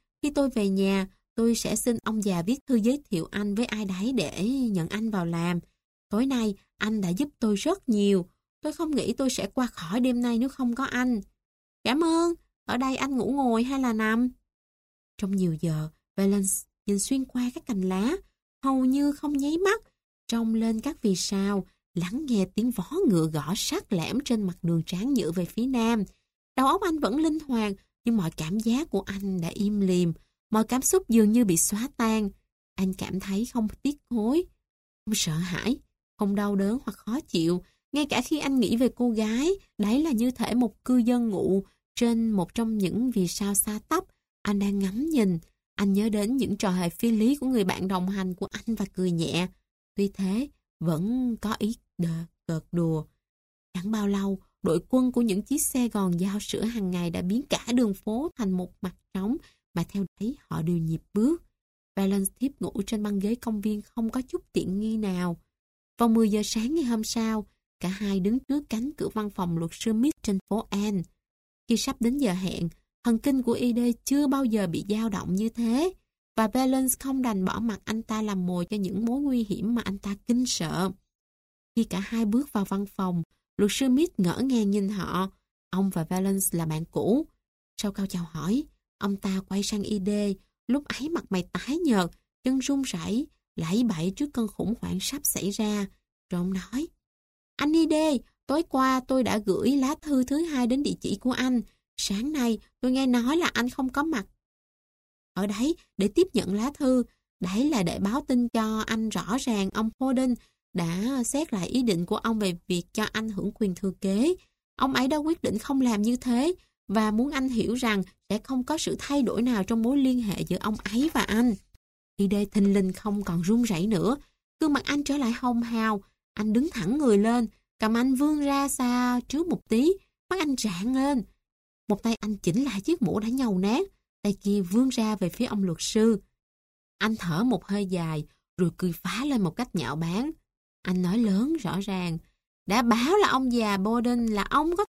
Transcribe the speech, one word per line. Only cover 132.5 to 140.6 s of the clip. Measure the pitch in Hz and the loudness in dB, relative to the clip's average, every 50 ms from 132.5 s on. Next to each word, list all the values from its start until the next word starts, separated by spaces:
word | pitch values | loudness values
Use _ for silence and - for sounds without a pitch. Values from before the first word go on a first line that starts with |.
| 160 233 277 | 2 2 0
lại | 277 196 196 | 0 -2 -4
chiếc | - - 339 339 | -2 -2 0 0
mũ | 233 - 170 214 | 0 0 0 -2
đã | 208 | -2
nhầu | 226 247 269 262 226 190 | -2 -2 0 0 0 0
nát, | 180 185 202 226 302 392 392 _ _ _ _ _ _ | 0 2 2 2 0 0 -2 _ _ _ _ _ _
tay | - 202 196 - | -2 -2 -2 0
kia | - 202 202 208 | 0 0 0 0
vươn | 190 175 190 233 262 262 | 0 2 2 4 4 4
ra | 247 - 220 220 214 | 2 0 0 0 0
về | 202 196 170 | 0 -2 -4
phía | - - 247 | -2 -4 -4
ông | 240 - 208 190 | -2 0 0 0
luật | 185 160 - | 0 -2 -4
sư. | - - - 220 220 226 220 196 - _ _ _ _ _ _ _ _ _ _ _ _ _ _ | -6 -2 2 4 4 4 4 2 -4 _ _ _ _ _ _ _ _ _ _ _ _ _ _
Anh | _ 190 226 220 | _ -2 -2 -2
thở | 220 - 170 156 165 226 | -2 -2 -2 0 0 2
một | 254 233 170 - | 2 0 0 -2
hơi | - 196 208 202 | -2 -2 -2 -2
dài, | 180 190 180 165 160 160 151 156 - _ _ _ _ _ | -2 -2 -4 -4 -4 -4 -6 -6 -8 _ _ _ _ _
rồi | - 185 165 - | 0 0 0 0
cười | - 180 180 | -2 -4 -4
phá | 165 - - 175 185 214 269 | -4 -4 -6 -6 -4 -2 -2
lên | 294 277 226 | 0 2 2
một | 190 160 170 | 0 0 0
cách | - 240 - - | -4 -6 -4 -4
nhạo | 180 135 117 143 | -4 -4 -2 -4
báng. | 156 165 165 175 208 262 311 311 - _ _ _ _ | -4 -4 -2 -2 -2 -2 -4 -6 -10 _ _ _ _